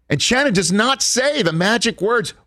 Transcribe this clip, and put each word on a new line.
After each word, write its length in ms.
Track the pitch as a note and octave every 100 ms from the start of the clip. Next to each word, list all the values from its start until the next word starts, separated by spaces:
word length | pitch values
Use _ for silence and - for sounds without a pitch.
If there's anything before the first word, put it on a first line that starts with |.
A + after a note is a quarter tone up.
| -
And 120 | C#3
Shannon 320 | - B3+ C#4+
does 200 | F#3+ E3
not 300 | G3+ B3 C4
say 400 | - B3 C#4 D4
the 100 | E3+
magic 480 | D#3+ G3 A#3 G#3+ -
words, 340 | G3+ A#3 E3 -